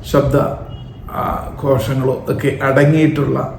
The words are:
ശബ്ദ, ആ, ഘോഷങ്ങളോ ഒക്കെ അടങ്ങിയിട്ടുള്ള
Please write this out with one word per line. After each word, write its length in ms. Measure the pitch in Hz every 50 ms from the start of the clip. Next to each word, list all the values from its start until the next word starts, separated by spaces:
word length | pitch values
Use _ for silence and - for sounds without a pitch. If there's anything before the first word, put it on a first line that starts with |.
| - -
ശബ്ദ, 240 | - - 147 135 - 143 - - - - - - - - - - - - - - - -
ആ, 60 | - - - - - - - - -
ഘോഷങ്ങളോ 520 | 143 135 123 - - 135 131 127 135 127 - - -
ഒക്കെ 180 | 113 113 - 135 - - 139 135
അടങ്ങിയിട്ടുള്ള 680 | 131 139 143 151 160 156 156 147 - 143 139 123 - - - - -